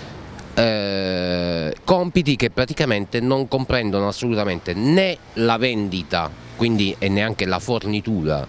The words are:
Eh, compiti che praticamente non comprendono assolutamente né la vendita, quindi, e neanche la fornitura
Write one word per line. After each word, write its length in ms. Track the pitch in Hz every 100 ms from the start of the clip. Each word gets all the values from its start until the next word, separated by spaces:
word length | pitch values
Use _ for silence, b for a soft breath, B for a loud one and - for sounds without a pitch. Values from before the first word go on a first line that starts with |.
| B B B - -
Eh, 1200 | - 113 107 101 98 95 92 90 87 87 85 78 -
compiti 520 | - 185 175 180 147 123
che 140 | 117
praticamente 680 | - 127 - 143 104 98 120
non 280 | 123 135 127
comprendono 600 | 135 131 127 107 98 101
assolutamente 680 | 98 123 110 101 87 90
né 420 | 87 123 175 190 165 -
la 220 | - 117 113
vendita, 760 | 127 110 101 90 82 90 80 - - -
quindi, 380 | 117 110 98 -
e 100 | 98
neanche 380 | 98 110 104 95
la 140 | 90
fornitura 840 | - 113 101 104 110 104 78 73